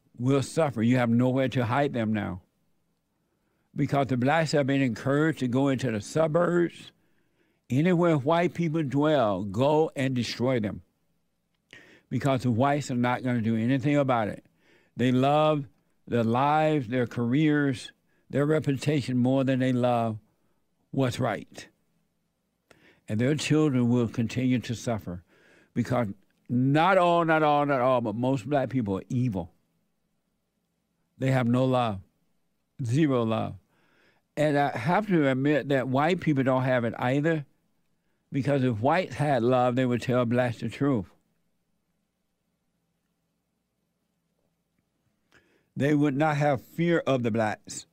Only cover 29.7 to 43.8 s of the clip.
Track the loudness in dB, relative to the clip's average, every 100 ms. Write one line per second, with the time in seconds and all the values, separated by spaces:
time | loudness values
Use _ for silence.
29.7 | _ _ _ _ _ _ _ _ _ _
30.7 | _ _ _ _ -6 0 0 2 2 2
31.7 | 2 0 -4 -12 _ _ _ _ _ _
32.7 | -10 -2 2 2 2 0 -2 -4 -10 _
33.7 | _ _ _ _ _ _ -2 0 2 0
34.7 | -2 0 0 2 2 2 2 2 0 0
35.7 | -2 0 0 0 0 0 0 2 0 0
36.7 | 0 -2 -4 -2 0 0 -2 -6 _ _
37.7 | _ _ _ _ _ _ -4 0 0 0
38.7 | 0 0 0 -2 -4 -2 0 2 2 2
39.7 | 0 0 -2 -2 0 0 0 -2 -4 -10
40.7 | -4 -2 -2 -4 _ _ _ _ _ _
41.7 | _ _ _ _ _ _ _ _ _ _
42.7 | _ _ _ _ _ _ _ _ _ _
43.7 | _